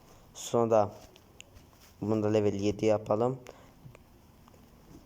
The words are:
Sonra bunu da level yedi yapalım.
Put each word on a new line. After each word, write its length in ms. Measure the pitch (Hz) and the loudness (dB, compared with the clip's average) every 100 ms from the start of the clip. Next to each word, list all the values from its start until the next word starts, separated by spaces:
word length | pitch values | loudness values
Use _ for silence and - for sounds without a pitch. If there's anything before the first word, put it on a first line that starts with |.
| - - - | -20 -20 -20
Sonra 580 | - - 120 117 110 101 - - - - - - - - - - - | -16 -2 0 4 4 2 -4 -20 -20 -20 -20 -20 -20 -20 -20 -20 -8
bunu 220 | 101 110 | -2 0
da 40 | 104 | 2
level 260 | 107 104 | 2 0
yedi 320 | 98 104 101 107 | 0 -2 0 2
yapalım. 540 | 104 107 107 120 135 - - - - - - - - - - - - - - - - | 0 0 0 0 -4 -12 -20 -20 -20 -20 -20 -20 -20 -20 -20 -20 -20 -20 -20 -20 -20